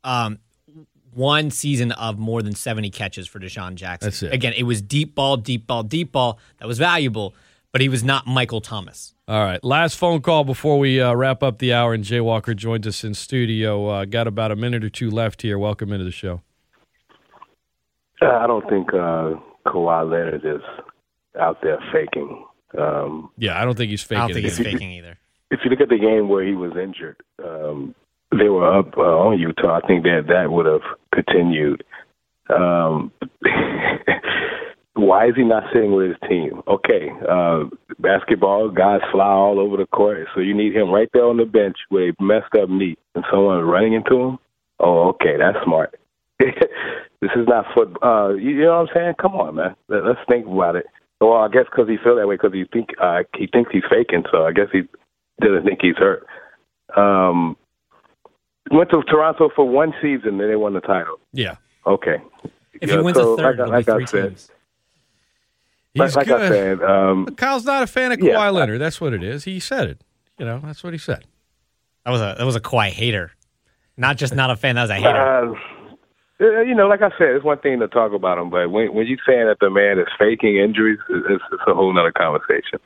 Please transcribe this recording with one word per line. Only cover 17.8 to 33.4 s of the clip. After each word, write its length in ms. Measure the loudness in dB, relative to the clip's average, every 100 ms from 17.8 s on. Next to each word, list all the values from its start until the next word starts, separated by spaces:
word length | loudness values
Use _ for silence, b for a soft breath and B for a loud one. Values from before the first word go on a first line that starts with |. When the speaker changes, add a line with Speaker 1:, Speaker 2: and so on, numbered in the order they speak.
| _ _ _ _
Speaker 3:
Uh, 40 | 2
I 200 | 2 2
don't 200 | -2 0
think, 260 | -2 0
uh, 400 | -2 -2 -2 -4 -6 -12 _ -4
Kawhi 440 | -2 0 0 0
Leonard 360 | -2 -4 -6 -6
is 160 | -8 -10 -18 -20 _ _ _ _ -4
out 200 | -4 -2
there 160 | -4 -6 -4
faking. 500 | -4 -4 -6 -8 -14 -20 _ _ -6
Um, 500 | -4 -4 -6 -10 -14 -8
Speaker 2:
Yeah, 240 | -6 -2
I 60 | -2
don't 100 | -2
think 140 | -4
he's 200 | -6 -6
Speaker 1:
I 40 |
don't 140 | -4 -2
Speaker 2:
faking 60 |
Speaker 1:
think 100 | -2
he's 160 | -4 -4
Speaker 2:
anything. 120 | -4 -4
Speaker 1:
faking 140 | -10
either. 260 | -16 -20 -20 _ _ _
Speaker 3:
If 100 | -6
you 80 | -2
look 100 | 2
at 80 | 2
the 80 | 4
game 300 | 4 2 2
where 120 | 0
he 100 | 0
was 200 | -4 -6
injured, 420 | -6 -10 -10 -18 -18 -20 -16
um, 500 | -14 -10 -8 -8 -12 -16 _ _ _
they 180 | 2 4
were 180 | 4 4 2
up, 180 | 0 0
uh, 40 |
on 360 | 2 4 4 2
Utah. 400 | 0 0 0 0
I 40 | 2
think 180 | 2
that 200 | 2 0 2
that 220 | 0 2
would 140 | 2 2
have 140 | 2 -2 -16 _
continued. 720 | -4 0 2 2 0 -2 -4 -8 B B _ _ _ _
Um, 640 | 0 2 2 0 -2 -6 _ -16 _